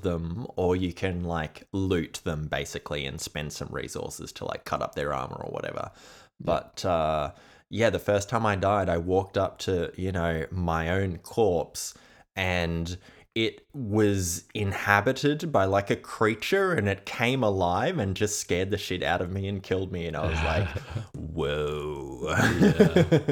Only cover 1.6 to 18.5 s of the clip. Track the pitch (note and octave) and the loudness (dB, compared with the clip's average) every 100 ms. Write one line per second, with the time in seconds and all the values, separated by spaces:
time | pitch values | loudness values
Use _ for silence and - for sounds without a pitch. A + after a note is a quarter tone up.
1.6 | - G2 F#2+ F2+ D2+ - F2+ D2+ D2+ C#2 | -6 -2 2 2 0 -4 -4 -4 -2 -4
2.6 | - D2 - D2 C2+ D#2 - D2+ D2 - | -4 -8 -6 -4 -4 -6 -8 -6 -8 -8
3.6 | - C#2 - - - - - - - - | -8 -8 -8 -8 -8 -10 -12 -10 -8 -8
4.6 | - - - - C#2+ C2+ B1+ - G1+ G1+ | -4 -4 -2 -2 -2 -2 -6 -8 -8 -6
5.6 | G1+ G1+ - - - - - - E2+ D#2 | -6 -8 -10 -12 -20 -20 -20 -8 -2 -2
6.6 | - - F#2+ E2 D#2 D#2 C#2+ - - - | -2 -4 0 2 2 0 -2 -6 -20 -20
7.6 | - G2+ A2+ F2+ - G2+ - A#2 A2 F#2+ | -8 0 2 2 2 0 2 0 2 2
8.6 | G2 G#2 F2+ E2+ F2 F#2 F#2 G2 F#2 - | 2 2 2 0 2 0 2 0 0 -2
9.6 | - F2+ E2 - F#2 F#2 E2+ D#2+ D2 F#2 | -2 0 -2 -4 -2 0 0 0 -2 -2
10.6 | F2 E2 D#2+ F#2+ G2 E2+ - - G#2 E2+ | 0 0 2 0 0 -4 -4 2 4 2
11.6 | - - - - - - _ - F#2 F2 | -2 -8 -10 -12 -20 -20 _ -2 0 2
12.6 | E2+ E2+ E2+ F2+ - - - A2+ A2 - | 0 -2 -4 -8 -14 -20 -8 -2 -2 -4
13.6 | - C#3+ G#2+ G#2 G#2 G2 F2+ E2+ - G#2+ | -12 -10 0 4 4 4 0 -4 -6 -4
14.6 | G2 - G#2 G2+ G#2+ B2+ C#3+ D3+ - G#2+ | -2 0 4 4 4 2 2 0 2 2
15.6 | F#2+ G2 G2+ A#2+ - - A2 A2 - G3 | 4 2 2 -2 -4 0 2 2 0 2
16.6 | F#3+ D#3 G2+ F#2+ - - A#2 C3+ G#2+ F#2+ | 2 2 2 0 -4 0 2 2 2 4
17.6 | F2 F#2 C#3 F3 G2 F#2 G#2 - - | 2 2 0 0 0 0 0 -2 -2